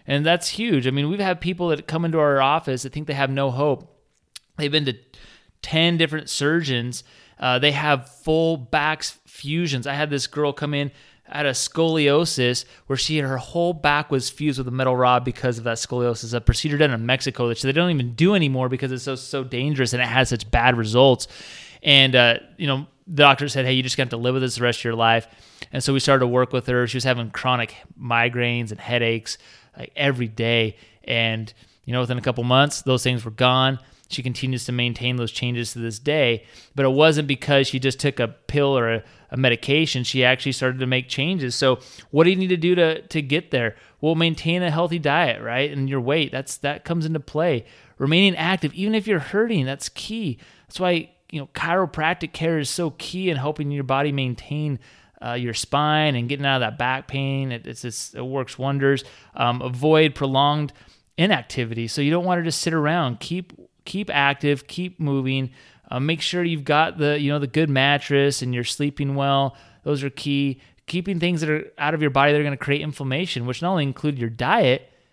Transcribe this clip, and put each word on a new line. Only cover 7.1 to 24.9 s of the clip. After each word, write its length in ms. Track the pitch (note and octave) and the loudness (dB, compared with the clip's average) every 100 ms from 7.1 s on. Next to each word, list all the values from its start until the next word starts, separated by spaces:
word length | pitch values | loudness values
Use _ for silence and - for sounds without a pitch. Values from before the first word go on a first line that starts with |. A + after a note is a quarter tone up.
| - - _ | -20 -20 _
Uh, 220 | B2+ B2+ | 0 2
they 140 | C#3+ | 2
have 340 | C#3+ D3+ C#3 B2 | 2 2 0 0
full 480 | - - D#3+ E3 D#3+ | -12 0 2 2 0
back 480 | A#2+ D3+ D3 D#3 | -2 -2 0 -2
fusions. 840 | - - _ - C#3 D#3+ E3+ C3+ C3 | -6 -12 _ -16 -6 -2 0 -2 -4
I 100 | C#3 | -4
had 140 | D3 | -2
this 180 | C#3+ B2+ | -2 -4
girl 260 | D3 D3 | -2 -2
come 220 | C#3+ D3 C#3+ | -2 -4 -2
in, 160 | C#3+ - - _ | -4 -8 -20 _
had 240 | _ C#3+ D3 | _ -4 -2
a 40 | |
scoliosis 1120 | B2 - - E3 D#3+ C#3+ C#3+ B2+ - B2 B2 - - _ | -2 -4 0 2 4 4 4 2 0 0 0 -6 -20 _
where 120 | C3+ | -4
she 200 | - D#3 | -2 -2
had, 80 | C#3 | -2
her 120 | C3 | -4
whole 360 | - E3+ F3 | -6 -2 -2
back 380 | E3+ C#3+ D3 D3 | 0 0 0 0
was 180 | C3+ B2 | -2 -4
fused 300 | - D3+ C3 | -4 -4 -2
with 80 | B2+ | -4
a 40 | |
metal 240 | B2+ C3 B2+ | -2 0 4
rod 300 | B2 B2 B2+ | 4 4 0
because 320 | A#2+ C3 A#2 | -4 -4 -2
of 60 | |
that 140 | A#2 A2+ | -4 -6
scoliosis, 580 | - B2 A#2+ A2+ A#2 A#2+ | -4 -2 -2 -2 -4 2
a 60 | |
procedure 360 | A2 A#2 D3+ D3 | 2 2 0 2
done 140 | D3+ | 2
in 140 | A#2+ A#2 | 2 0
Mexico 420 | C3 - - A#2+ | 0 -2 -2 -2
that 100 | A#2 | 0
they 120 | C3+ | 0
don't 180 | C#3 F3+ | 0 2
even 240 | D#3+ A#2+ | 0 -2
do 220 | A#2 E3+ G3+ | 2 4 4
anymore 340 | D3+ C3 B2+ | 2 0 -2
because 220 | B2+ C3+ | -2 -4
it's 120 | B2+ | -6
so, 120 | B2+ C3 | -6 -8
so 280 | - C#3 | -6 -8
dangerous 500 | B2 A#2+ C#3 C#3+ B2 | -6 -4 -2 0 0
and 100 | B2 | 0
it 40 | A#2+ | 2
has 220 | B2 C3 | 2 2
such 220 | A#2+ - | 0 0
bad 260 | A#2+ B2 A#2+ | 2 4 4
results. 500 | A2 A#2 C3+ B2 - - - - - - | 2 6 6 6 0 -14 -18 -18 -20 -8
And, 340 | - C#3 C3+ B2+ | 6 6 8 8
uh, 220 | A#2+ A#2 - - | 6 4 -2 -6
you 100 | D3 | -2
know, 180 | C3+ D3+ _ - | -2 -4 _ -8
the 80 | D3 | 6
doctor 240 | C#3+ C3 C#3+ | 6 6 2
said, 180 | C3+ C3 | -2 0
"Hey, 80 | |
you 80 | C3 | 0
just 160 | B2+ - | 0 -2
got 140 | B2+ | -2
to 60 | A#2 | 0
live 160 | A#2+ C3 | 0 0
with 80 | |
this 140 | C3 A#2 | -2 0
the 60 | |
rest 180 | A#2+ A#2 | 0 0
of 20 | |
your 100 | A#2+ | -2